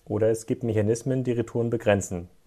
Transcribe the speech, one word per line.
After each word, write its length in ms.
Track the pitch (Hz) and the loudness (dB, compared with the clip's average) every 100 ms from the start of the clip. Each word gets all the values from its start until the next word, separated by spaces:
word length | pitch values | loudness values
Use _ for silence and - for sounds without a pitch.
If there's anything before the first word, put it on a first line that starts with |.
| - | -6
oder 240 | 104 107 | 0 2
es 180 | 113 - | 2 -2
gibt 160 | - | -4
Mechanismen, 600 | 117 107 104 117 135 131 | 0 2 2 0 0 -2
die 100 | 127 | 0
Retouren 360 | 117 117 120 117 | -2 -2 -2 -2
begrenzen. 600 | 113 107 101 - 90 87 _ | 0 2 2 0 -8 -10 _